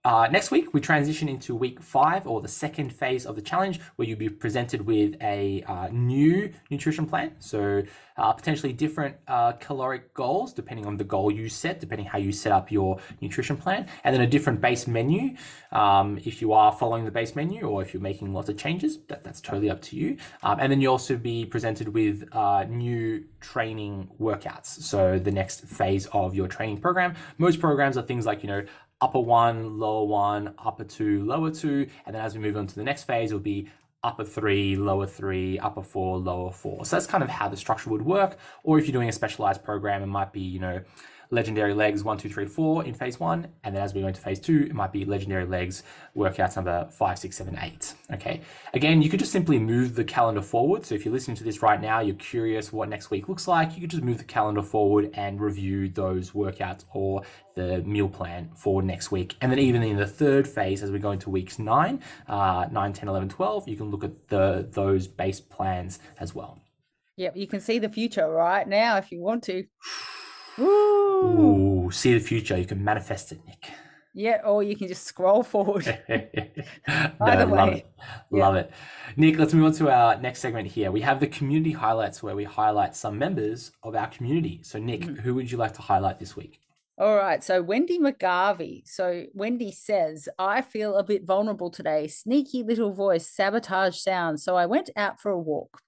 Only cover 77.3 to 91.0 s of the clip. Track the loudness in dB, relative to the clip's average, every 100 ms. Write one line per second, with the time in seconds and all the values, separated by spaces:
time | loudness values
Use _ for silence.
77.3 | 6 6 6 6 4 -8 _ -18 -18 _
78.3 | 4 6 4 0 -12 -20 -16 -8 6 6
79.3 | 6 6 8 6 6 6 8 6 6 0
80.3 | -4 -4 -4 -4 -2 0 2 0 2 0
81.3 | -2 0 2 2 0 0 0 -2 -4 -6
82.3 | -6 -4 0 2 2 0 -2 -8 -4 -2
83.3 | -2 -4 -6 -12 _ -6 -6 -6 -6 -2
84.3 | 0 0 -6 -12 -8 -6 -6 -8 -6 -2
85.3 | -2 -2 -2 -4 -4 0 2 2 -4 -12
86.3 | -14 -16 _ _ _ _ 0 2 4 2
87.3 | 0 2 0 2 0 0 2 0 2 0
88.3 | 2 2 0 -6 -12 -12 -4 -2 -2 -8
89.3 | -6 -4 -4 -6 -8 -2 0 0 -2 -12
90.3 | -2 0 0 -2 -4 0 0